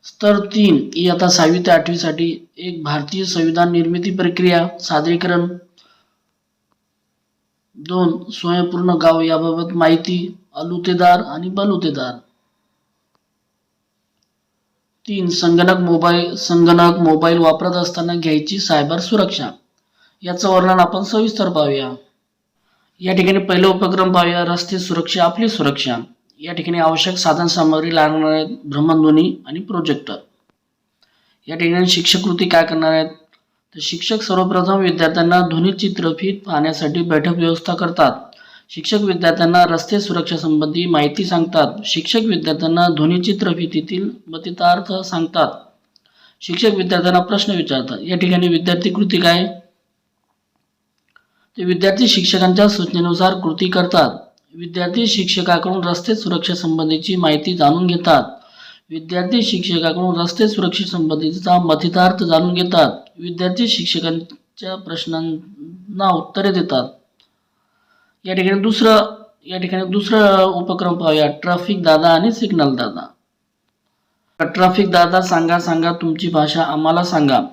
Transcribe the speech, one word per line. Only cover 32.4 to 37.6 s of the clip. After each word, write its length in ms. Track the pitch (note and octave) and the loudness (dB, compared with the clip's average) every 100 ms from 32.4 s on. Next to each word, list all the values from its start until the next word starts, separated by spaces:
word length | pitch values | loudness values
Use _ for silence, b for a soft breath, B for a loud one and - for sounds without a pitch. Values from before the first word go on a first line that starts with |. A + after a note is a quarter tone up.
| F#3 | 2
काय 140 | E3 | 2
करणार 280 | D#3+ D#3+ D#3+ | 2 0 0
आहेत, 180 | D#3+ D#3 - _ _ _ _ _ - | 0 -2 -8 _ _ _ _ _ -12
तर 40 | |
शिक्षक 400 | - E3+ - A3 | -8 -6 -4 -4
सर्वप्रथम 580 | G#3 F#3 F#3 F#3 F3 G3 | 0 0 2 0 0 0
विद्यार्थ्यांना 640 | F3+ E3 D#3+ E3+ E3+ F3+ | 0 2 0 2 2 4
ध्वनी 300 | F3+ E3 F3+ | 2 0 0
चित्रफीत 760 | G3 G3+ - E3 D#3+ G3 G3 - | 0 -4 -2 -4 -2 -4 -6 -4
पाहण्यासाठी 540 | D#3 D#3+ D3+ D3+ E3+ | -2 -2 -2 -4 -2
बैठक 360 | E3+ D#3 E3 E3+ | 0 0 0 0
व्यवस्था 360 | E3+ E3 | 0 -2